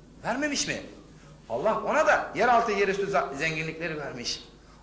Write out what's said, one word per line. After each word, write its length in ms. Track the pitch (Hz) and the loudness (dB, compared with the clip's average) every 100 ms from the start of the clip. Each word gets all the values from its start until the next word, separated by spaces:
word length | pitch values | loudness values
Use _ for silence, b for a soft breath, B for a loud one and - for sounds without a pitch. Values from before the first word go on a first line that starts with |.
| - - | -20 -10
Vermemiş 440 | 175 247 294 277 165 | -6 -2 -2 -2 -2
mi? 140 | 107 95 - - B B B - | -4 -8 -16 -20 B B B -6
Allah 320 | 120 196 208 | -2 0 0
ona 260 | 160 269 302 | 0 2 4
da 240 | 190 - 151 | 4 2 2
yeraltı 360 | 240 233 233 | 4 6 4
yerüstü 400 | 202 196 190 190 | 2 2 0 0
za-, 260 | 180 - 135 | 0 0 -2
zenginlikleri 600 | 160 156 160 160 165 151 | -2 -2 -6 -6 -6 -6
vermiş. 500 | 135 123 117 - - - b b | -8 -8 -6 -8 -10 -20 b b